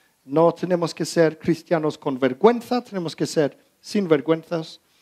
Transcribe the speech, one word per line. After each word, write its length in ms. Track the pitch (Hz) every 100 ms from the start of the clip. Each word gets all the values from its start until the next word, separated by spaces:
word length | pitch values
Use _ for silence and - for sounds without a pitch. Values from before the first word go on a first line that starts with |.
| _ _
No 300 | 135 147 170
tenemos 400 | 170 180 175 165
que 100 | -
ser 320 | 160 170 160 156
cristianos 600 | - 160 - 165 151 -
con 180 | 147 131
vergüenza, 680 | 131 127 220 240 - 247
tenemos 340 | 240 196 165 -
que 100 | -
ser 320 | 165 139 - _ _
sin 260 | - 208 185
vergüenzas 760 | 151 135 160 - 165 160 - _ _